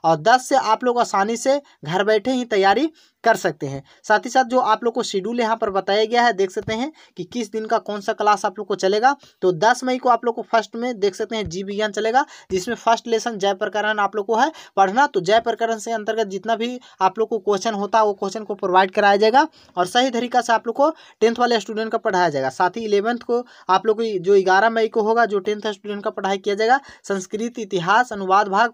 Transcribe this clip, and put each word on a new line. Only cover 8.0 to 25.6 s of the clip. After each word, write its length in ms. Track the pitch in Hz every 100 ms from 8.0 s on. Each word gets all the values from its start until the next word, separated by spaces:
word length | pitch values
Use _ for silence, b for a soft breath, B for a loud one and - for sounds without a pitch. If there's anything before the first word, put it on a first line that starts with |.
सा 120 | 202
क्लास 320 | 214 208 202
आप 140 | 208 196
लोग 80 | 196
को 80 |
चलेगा। 400 | 196 190 208 247 285 b _
तो 80 | 185
दस 280 | 165 214 240
मई 140 | 254 254
को 100 | 247
आप 160 | 233
लोग 100 | 240
को 80 | 233
फर्स्ट 340 | 208 233 208 233
में 220 | 247 226
देख 140 | 196
सकते 220 | 190 214 220
हैं 120 | 185
जीव 180 | 170 196
विज्ञान 260 | 202 214
चलेगा, 320 | 214 220 247 294 B -
जिसमें 240 | 185 208 226
फर्स्ट 320 | - 226 240
लेसन 280 | 226 240 214
जय 160 | 196
प्रकरण 440 | 196 208 208 208 214
आप 180 | 202 214
लोग 100 | 202
को 100 | 226
है 140 | 294 B B -
पढ़ना। 300 | 190 220 285
तो 140 | 208
जय 200 | 175 220
प्रकरण 380 | 233 220 233 220
से 140 | 220
अंतर्गत 340 | 226 208 220 214
जितना 280 | 190 214 220
भी 240 | 233 247 B -
आप 180 | 185 226
लोग 100 | 220
को 100 | 226
क्वेश्चन 340 | 208 202 233
होता 240 | 208 202 226
है, 60 |
वो 100 | 214
क्वेश्चन 300 | 202 196 220
को 100 | 214
प्रोवाइड 360 | 196 190 185 190
कराया 260 | 214 202 202
जाएगा 300 | 220 254 311 b b -
और 100 | 180
सही 240 | 247 262
तरीका 300 | 233 240 247
से 120 | 233
आप 140 | 220 233
लोग 100 | 220
को 140 | 294 311 B _
टेंथ 140 | 220 233
वाले 220 | 240 233
स्टूडेंट 320 | 214 214 226
का 60 | 226
पढ़ाया 300 | 226 185 175
जाएगा। 200 | 143 135
साथ 260 | - 180 233
ही 80 |
इलेवंथ 340 | 220 202 214 240
को 240 | - 240 247 B -
आप 160 | 190 220
लोग 100 | 214
को 220 | 226 196
जो 200 | 170 202
ग्यारह 280 | 185 190 226
मई 180 | 226 220
को 140 | 226
होगा, 240 | 214 226 226
जो 120 | 202
टेंथ 200 | 190 208